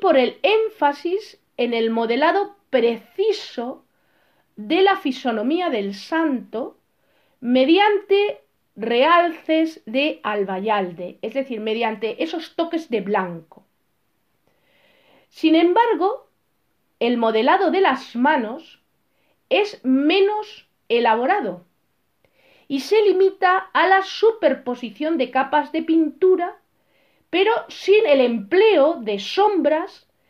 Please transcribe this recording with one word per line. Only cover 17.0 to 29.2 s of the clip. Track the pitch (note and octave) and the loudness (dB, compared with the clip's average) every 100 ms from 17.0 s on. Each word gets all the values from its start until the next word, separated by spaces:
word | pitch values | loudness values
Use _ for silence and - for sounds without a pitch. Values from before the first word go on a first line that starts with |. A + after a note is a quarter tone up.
| A#3 A#3+ | -2 0
modelado | A3+ A3 B3 F#4 F#4+ | 0 2 2 2 2
de | F#4 | 2
las | F#4 B3+ - A#3 | 0 0 -6 -2
manos | C4 D#4 G#3+ C#4 - _ _ _ _ _ _ _ - | 0 0 -2 -10 -16 _ _ _ _ _ _ _ -4
es | E4 G#4 - | -2 -2 -4
menos | B3+ C4 D4 F#4+ G4 G#4+ G#4+ - _ _ - | -2 0 2 2 2 -2 -8 -16 _ _ -4
elaborado | A#3 A#3+ A3+ B3+ G4+ A#3 F3+ _ _ _ _ _ _ _ _ _ _ - | 0 2 0 0 -2 -4 -10 _ _ _ _ _ _ _ _ _ _ -8
y | C#4 | -8
se | C4 G#4+ | 0 2
limita | G#4 F#4 F#4+ F#4+ F#4 F#4 | 4 4 2 2 0 0
a | - C#4 F4 | -2 0 2
la | F#4+ | 2
superposición | F#4+ - A4 A4 D4+ C4 - A#3+ A#3 - D4+ E4 | 0 0 0 2 0 -2 -6 -8 -10 -6 -4 -2
de | B3+ | -2
capas | C4 C4 D4+ C#4+ | -2 -2 -2 -2
de | D#4+ | -4
pintura, | - D#4+ D4+ - F#4 F4+ F4 G#4+ _ _ _ _ _ _ - | 0 0 0 2 2 2 0 -10 _ _ _ _ _ _ -4
pero | E4+ G4 A#4 - | 0 2 0 -4
sin | - - G#4 A4 | -8 2 4 4
el | C#4 | 4
empleo | A#3+ A#3 G3 F4+ A4 F4+ C#4+ E4 | 2 -2 -2 2 4 4 2 0
de | A3 | -4
sombras | G3+ | -6